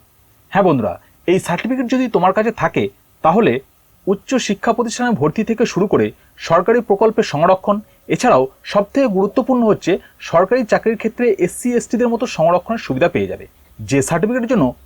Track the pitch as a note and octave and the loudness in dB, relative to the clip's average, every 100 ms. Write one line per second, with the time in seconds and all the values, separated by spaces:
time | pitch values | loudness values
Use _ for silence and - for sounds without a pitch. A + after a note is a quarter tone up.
0 | _ _ _ _ _ F#3+ F#3 C3+ G2+ F2 | _ _ _ _ _ 0 2 2 -2 -6
1 | _ _ - F3+ - E3+ G#3+ C4 A#3+ B3+ | _ _ -2 -2 -2 -4 -2 -4 -2 -2
2 | B3+ G3 F3+ F#3+ A3 - D#3+ - G2+ - | 0 2 2 2 -2 -2 -4 -2 -4 -6
3 | _ _ D#3 F#3+ F#3 A#2+ - _ _ _ | _ _ 2 2 2 0 -6 _ _ _
4 | - G3 - B3+ - G3+ A#3+ A3+ A3+ - | -4 -4 -2 -4 -2 -2 -2 -2 -4 -4
5 | B3 F#3+ D3+ F#3 G#3+ A3 A3+ - - A2+ | -2 0 0 0 -2 -2 -2 -2 0 0
6 | G#2+ - _ - - E3+ F#3 A#3+ A3+ G3+ | 0 -4 _ -14 0 2 2 0 0 2
7 | A3 A3 - D3 E3+ F#3 - G3+ - _ | 2 2 -2 0 2 2 0 -4 -6 _
8 | - E3 B3 C3+ C3 - - G3+ G3+ C#4 | -6 0 2 4 2 -4 -4 -2 0 0
9 | C4 F#3 G3+ C4 C4 B3 A3+ F#3 - G#3 | 0 0 0 0 0 2 2 2 0 -2
10 | - _ - E3 F#3 B3+ A3+ F3 A3 A3+ | -4 _ 0 0 2 0 2 0 0 -2
11 | A3 - A#3+ - F3+ - B3 A#3+ - A3 | -4 0 0 2 -2 -2 -2 -2 -2 -2
12 | A#3+ A#3 B3+ - D#3+ F3 - A3+ - C3 | 0 -2 -4 0 2 2 -2 -8 -6 -2
13 | E3+ G#2+ F#2+ F#2 F#2+ _ _ - G2+ C#3 | 0 0 -4 -6 -14 _ _ -16 -2 0
14 | C3+ E3 G#3+ B3 A#3 B3 B2+ - | 0 -2 0 -2 -2 0 0 -2